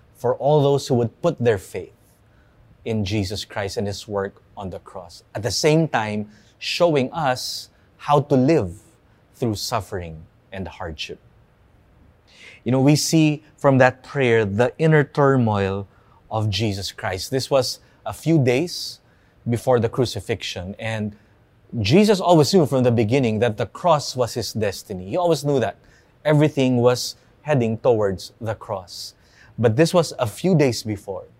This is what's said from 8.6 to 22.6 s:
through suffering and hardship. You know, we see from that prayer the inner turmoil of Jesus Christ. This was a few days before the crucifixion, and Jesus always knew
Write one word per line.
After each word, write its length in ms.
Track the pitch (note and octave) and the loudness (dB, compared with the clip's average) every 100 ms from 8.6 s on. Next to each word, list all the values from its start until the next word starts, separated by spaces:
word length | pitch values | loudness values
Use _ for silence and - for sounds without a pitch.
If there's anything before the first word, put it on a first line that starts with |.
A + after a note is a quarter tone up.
| F#2 - - _ _ _ _ | 0 -8 -20 _ _ _ _
through 220 | - A2+ G#2 | -6 -4 -4
suffering 680 | - A#2 - G2 E2+ D#2+ F2+ _ _ | -4 -6 -4 -8 -10 -14 -18 _ _
and 180 | F#2+ F2 | -12 -12
hardship. 500 | - F2+ D#2 - - _ _ _ _ _ _ _ _ _ _ _ - - - | -10 -12 -10 -12 -14 _ _ _ _ _ _ _ _ _ _ _ -20 -20 -10
You 60 | A2+ | -2
know, 100 | C3 | 2
we 140 | C#3 | 4
see 480 | D3 - E3 D3+ D3 - _ | 2 2 2 2 0 -8 _
from 220 | - C3+ | 2 6
that 260 | B2+ B2+ | 4 2
prayer 400 | - C#3+ B2+ A2+ | -6 -2 2 4
the 280 | G#2 G2+ A#2+ - | 2 2 0 2
inner 240 | D#3+ D#3 | 2 4
turmoil 840 | C3+ - C#3 C3+ A2+ G#2 F#2+ G2 F#2+ _ _ _ - | 2 2 4 4 2 2 0 -2 -8 _ _ _ -8
of 180 | A2 A2 | -4 -2
Jesus 440 | F#2+ A2+ G2 G2 | -2 -2 -4 -8
Christ. 400 | - G#2+ F#2 - | -8 -8 -8 -4
This 180 | C3 - | -4 0
was 300 | C3+ A#2+ - _ _ - | 0 0 -6 _ _ -14
a 60 | |
few 260 | - D3+ E3 | -6 0 2
days 600 | B2 B2 F3 - - - _ _ _ _ A#2 | 2 2 -2 -8 -12 -14 _ _ _ _ -4
before 300 | A#2 - A#2+ | -2 2 2
the 80 | A2 | 2
crucifixion, 880 | - A#2 G2+ - A#2 - G2 F2+ G2 | -2 -2 -4 -8 -8 -8 -12 -12 -10
and 380 | A2+ A2 G#2 G#2 _ _ _ _ _ A#2+ | -8 -6 -8 -10 _ _ _ _ _ -6
Jesus 400 | G2+ F3 G#3+ F#3+ | 2 4 4 4
always 340 | F3+ E3+ C#3 | 4 4 6
knew 100 | F#3+ | 4